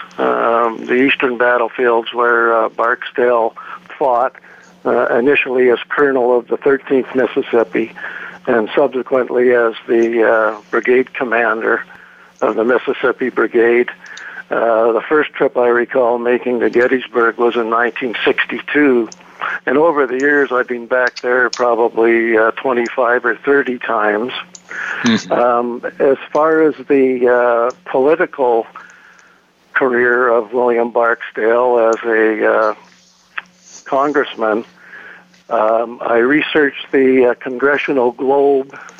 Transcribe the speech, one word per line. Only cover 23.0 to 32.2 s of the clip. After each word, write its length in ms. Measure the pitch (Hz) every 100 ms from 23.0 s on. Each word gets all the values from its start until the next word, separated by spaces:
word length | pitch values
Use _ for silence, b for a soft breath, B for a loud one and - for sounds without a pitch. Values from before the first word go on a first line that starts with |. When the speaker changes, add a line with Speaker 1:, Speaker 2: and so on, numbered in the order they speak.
| 120 123
Speaker 1:
or 100 | 120 107
thirty 420 | - 139 127 123
times. 540 | - 113 104 104 123 - - - - B B B
Speaker 2:
Mm-hmm. 300 | - 220 -
Speaker 1:
Um, 520 | - 123 120 120 120 - -
as 200 | 143 131 -
far 300 | 151 156 160
as 120 | 156 131 127
the, 420 | 139 131 127 123
uh, 460 | 123 123 117 120 - -
political 760 | 135 135 165 170 - 123 117 110 - B B B B B B B _ _
career 560 | - 135 120 123 120 127
of 240 | 117 104
William 380 | 120 123 117 120
Barksdale 1000 | 117 117 120 - - 110 117 127 120 113
as 100 | 110
a, 480 | 117 110